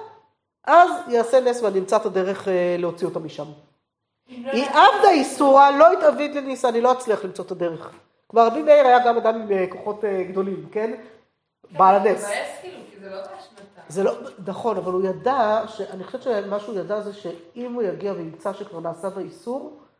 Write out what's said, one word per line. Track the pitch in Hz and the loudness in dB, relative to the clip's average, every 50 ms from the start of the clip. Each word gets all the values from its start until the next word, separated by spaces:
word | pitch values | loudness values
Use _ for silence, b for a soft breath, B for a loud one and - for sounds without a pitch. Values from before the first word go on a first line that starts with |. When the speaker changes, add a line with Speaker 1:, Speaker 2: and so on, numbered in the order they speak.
| - - - _ _ _ _ _ _ _ _ _ _ | -10 -18 -20 _ _ _ _ _ _ _ _ _ _
Speaker 1:
אז | - 302 339 359 349 302 - - 247 | 4 6 8 8 6 4 -2 -4 -2
יעשה | 240 233 220 233 262 262 | 0 0 2 2 2 2
נס | 247 247 240 247 | 4 2 0 0
ואני | 233 202 196 190 | 0 -2 0 -2
אמצא | 185 190 226 | 0 0 0
את | 214 220 | 0 0
הדרך, | 202 180 190 185 190 190 190 - 196 | -2 -2 -2 -2 -2 -4 -6 -4 -2
אה, | 185 180 175 175 175 175 | 0 0 0 0 -2 -2
להוציא | 175 170 165 - 190 | -4 -6 -6 -6 -8
אותה | 160 147 170 | -6 -6 -8
משם. | 160 147 - - 147 156 143 - _ _ _ _ _ _ _ _ _ _ _ _ _ _ | -10 -10 -12 -12 -14 -14 -16 -20 _ _ _ _ _ _ _ _ _ _ _ _ _ _
Speaker 2:
אם | - - 240 | -20 -14 -10
לא | 269 | -6
Speaker 1:
"אי | 269 233 | -4 -4
Speaker 2:
נעשה | 262 - - 302 359 415 415 | -4 0 4 6 6 6 6
Speaker 1:
עבדא | - 466 392 | 6 4 4
איסורא, | 349 285 262 - - - 294 277 269 269 277 277 | 4 4 2 -2 -2 2 4 6 8 8 8 6
לא | 277 285 311 339 | 6 6 6 6
התאביד | 381 370 330 302 247 254 294 294 294 | 6 4 4 2 2 2 -2 -6 -6
לניסא", | 285 269 269 262 247 - | -8 -8 -8 -6 -2 -2
אני | 247 226 233 | 0 0 2
לא | 233 247 | 2 2
אצליח | 254 254 - 226 208 - 202 | 2 0 -2 -4 -4 -4 -4
למצוא | 185 180 - 180 | -8 -10 -12 -12
את | - | -12
הדרך. | 190 165 175 170 160 151 170 - - _ _ _ _ _ _ | -8 -6 -6 -6 -6 -8 -14 -18 -20 _ _ _ _ _ _
כלומר, | _ - 226 233 | _ 2 2 4
רבי | 226 226 311 | 4 2 0
מאיר | 302 302 294 294 269 | 4 6 6 6 8
היה | 254 247 247 240 | 6 6 6 4
גם | 240 233 | 2 2
אדם | 233 220 226 226 | 2 0 0 -2
עם, | 233 214 208 | -2 -4 -2
אה, | 196 190 180 175 | -2 -2 -2 -4
כוחות, | - - - 214 208 - 220 | -6 -8 -10 -10 -8 -6 -4
אה, | 208 196 185 | -4 -4 -4
גדולים, | 170 170 185 190 190 196 185 160 151 - | -6 -4 -6 -6 -6 -4 -6 -10 -10 -10
כן? | - 214 220 233 262 - - - - _ _ _ _ _ _ _ _ _ _ _ | -6 -6 -6 -6 -8 -10 -16 -20 -20 _ _ _ _ _ _ _ _ _ _ _
בעל | - - 190 190 196 202 | 0 4 6 6 6 4
Speaker 2:
זה | - 214 | 4 2
Speaker 1:
הנס. | 180 - - | 0 -2 -4
Speaker 2:
מבאס, | - - - - - - - | -6 -6 -6 -8 -8 -12 -16
כאילו, | - 370 - - - - | -18 -18 -18 -18 -20 -20
כי | - - | -20 -20
זה | 190 190 | -18 -16
לא | 190 | -14
באשמתה. | - - - - - - - _ - - - _ - - - | -14 -14 -14 -16 -20 -20 -20 _ -20 -20 -20 _ -20 -20 -10
Speaker 1:
זה | 151 190 | -6 -4
לא, | 196 - - - - - - - 180 | -2 -2 -2 -4 -10 -16 -18 -14 -14
נכון, | 196 190 - - 226 208 | -12 -12 -6 -6 -6 -4
אבל | 180 165 185 | -4 -4 -4
הוא | 180 185 190 | -4 -2 -2
ידע | 190 180 160 - 247 277 269 226 214 214 226 214 | -4 -4 -4 -2 -2 0 0 0 0 0 -2 -4
ש-, | - - - | -6 -10 -12
אני | 190 - 202 190 185 | -12 -12 -12 -14 -14
חושבת | - - 240 | -12 -14 -8
שמה | - 269 226 202 196 196 202 208 | -6 -4 -4 -4 -4 -6 -8 -8
שהוא | 202 - 220 185 | -8 -8 -8 -8
ידע | 165 170 208 214 | -6 -6 -6 -6
זה | 208 208 | -6 -10
שאם | 196 - - 180 170 - - - _ 233 247 247 240 | -12 -12 -14 -14 -14 -14 -18 -18 _ -12 -12 -8 -6
הוא | 240 | -4
יגיע | 220 185 160 - 190 202 | -4 -4 -4 -6 -8 -8
וימצא | 190 175 165 160 156 - - 202 | -8 -8 -10 -12 -14 -10 -10 -10
שכבר | 196 196 202 - 170 165 | -10 -10 -12 -14 -14 -12
נעשה | 165 170 165 - - 190 | -10 -10 -10 -8 -10 -10
באיסור | 185 196 175 - - - - 240 247 285 - 302 - - _ _ _ | -10 -10 -12 -12 -16 -14 -12 -10 -10 -10 -12 -14 -18 -20 _ _ _